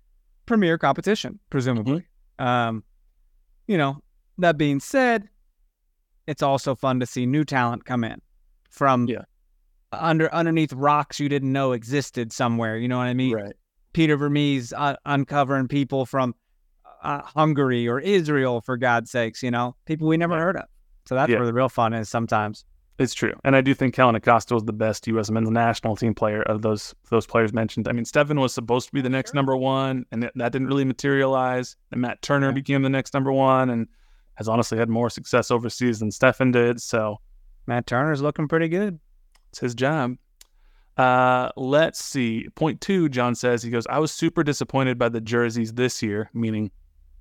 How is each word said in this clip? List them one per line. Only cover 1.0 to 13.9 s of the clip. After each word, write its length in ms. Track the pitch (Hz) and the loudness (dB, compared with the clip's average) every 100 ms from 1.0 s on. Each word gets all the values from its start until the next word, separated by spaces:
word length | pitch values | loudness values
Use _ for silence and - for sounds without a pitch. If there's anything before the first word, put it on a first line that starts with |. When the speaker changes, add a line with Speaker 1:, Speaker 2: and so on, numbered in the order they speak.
| 185 214 - - _ | 0 -2 -4 -12 _
Speaker 1:
presumably." 560 | 139 127 117 110 160 - _ _ - | -2 0 0 0 -2 -4 _ _ -6
Speaker 2:
Mm-hmm. 60 | 127 | -2
Speaker 1:
Um, 380 | 123 117 110 - _ _ _ _ _ _ _ - | 0 0 -4 -10 _ _ _ _ _ _ _ -2
you 120 | 185 | 0
know, 240 | 139 143 _ _ _ - | 0 -4 _ _ _ 2
that 200 | 175 147 | 2 4
being 200 | 147 139 | 2 0
said, 480 | - 269 247 220 208 _ _ _ _ _ _ _ _ _ - | 0 2 2 0 -4 _ _ _ _ _ _ _ _ _ -10
it's 160 | 143 | -2
also 320 | 143 139 143 | 0 0 -2
fun 260 | 123 135 127 | -2 0 0
to 60 | 123 | -2
see 200 | 127 123 | -2 0
new 180 | 147 | 0
talent 400 | 143 135 120 120 | 0 0 -2 -4
come 200 | - 123 | -4 -4
in 160 | 113 - _ _ _ _ _ | -4 -8 _ _ _ _ _
from 360 | - 139 123 120 | 0 2 4 2
Speaker 2:
Yeah. 140 | 104 - _ _ _ _ _ _ | -4 -10 _ _ _ _ _ _
Speaker 1:
under, 400 | - 165 160 160 | -4 0 2 2
underneath 400 | 170 165 165 151 | 0 0 0 0
rocks 460 | 131 147 147 143 - | 0 2 2 0 -4
you 80 | 143 | -2
didn't 240 | 139 135 | 0 0
know 200 | 139 135 | 0 0
existed 600 | 120 110 143 - 123 113 | -2 -2 -4 -2 -6 -6
somewhere. 440 | - 120 117 113 110 | -2 0 0 -2 -2
You 120 | 123 | -2
know 100 | 127 | -2
what 80 | 123 | -2
I 80 | |
mean? 200 | 123 131 | 0 0
Speaker 2:
Right. 200 | 110 101 - _ _ _ | -2 -6 -16 _ _ _